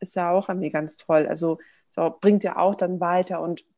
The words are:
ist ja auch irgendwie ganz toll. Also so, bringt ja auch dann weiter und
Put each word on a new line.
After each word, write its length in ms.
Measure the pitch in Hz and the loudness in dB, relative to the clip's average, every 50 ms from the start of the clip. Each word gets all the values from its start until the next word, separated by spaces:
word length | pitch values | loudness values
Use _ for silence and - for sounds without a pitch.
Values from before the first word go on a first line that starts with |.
ist 160 | 196 - - | -14 -8 -6
ja 160 | 190 175 175 175 | -4 0 2 2
auch 160 | 190 196 - | 2 0 0
irgendwie 220 | 180 185 160 151 | -4 -4 -4 -4
ganz 260 | - 151 156 156 - | -2 -4 -4 -4 -10
toll. 320 | - - - 160 156 151 - | -12 -2 2 2 4 4 2
Also 300 | 160 160 170 165 160 160 - - _ _ _ _ | -2 -2 -2 -2 -2 -4 -8 -16 _ _ _ _
so, 220 | _ 170 165 160 - - | _ -2 -2 -2 -2 2
bringt 220 | - 208 208 202 208 | 4 4 4 4 2
ja 140 | 180 - | -2 -2
auch 180 | - 180 196 202 | 0 2 0 2
dann 240 | 202 185 180 185 170 | 0 -2 -4 -2 -2
weiter 420 | 180 170 180 185 185 185 185 165 | -2 0 0 0 0 -2 -4 -6
und 240 | 165 175 170 - - _ _ | -4 -6 -6 -8 -10 _ _